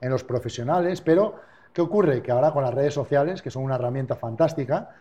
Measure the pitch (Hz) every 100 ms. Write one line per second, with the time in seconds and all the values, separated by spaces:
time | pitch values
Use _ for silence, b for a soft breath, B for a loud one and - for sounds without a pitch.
0 | 127 131 - 120 117 120 120 180 175 180
1 | 165 170 196 - B B B - 165 208
2 | 165 123 123 123 151 147 131 123 143 147
3 | 127 143 156 185 131 131 135 127 120 135
4 | 127 127 117 113 160 156 123 170 - B